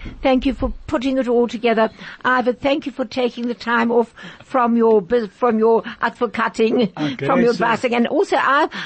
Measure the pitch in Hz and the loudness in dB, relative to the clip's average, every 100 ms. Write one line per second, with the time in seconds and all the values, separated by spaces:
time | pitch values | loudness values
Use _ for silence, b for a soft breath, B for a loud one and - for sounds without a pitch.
0 | B B 269 262 - - - - - 302 | B B 0 2 0 -2 -4 -6 -4 -4
1 | 269 262 247 240 240 226 240 226 220 - | -2 -2 0 2 0 0 0 2 0 -2
2 | B B 247 254 247 240 277 294 - - | B B -2 0 0 0 0 -2 -4 -8
3 | 240 262 247 240 240 233 233 233 233 233 | -6 -4 -4 -4 -6 -6 -2 0 2 2
4 | 220 - 175 B - 269 233 233 226 220 | 0 -4 -20 B -4 0 2 4 4 4
5 | 170 240 208 - 240 220 220 226 226 220 | 2 -2 -2 -2 0 2 4 2 0 -6
6 | 233 - 240 233 226 - 226 - 202 - | -6 -4 -6 -2 -4 0 0 2 0 -2
7 | 151 139 139 269 240 233 233 220 254 240 | -6 -4 0 2 2 2 0 0 0 0
8 | 240 294 392 330 - 277 339 190 | 0 0 0 0 2 2 0 -4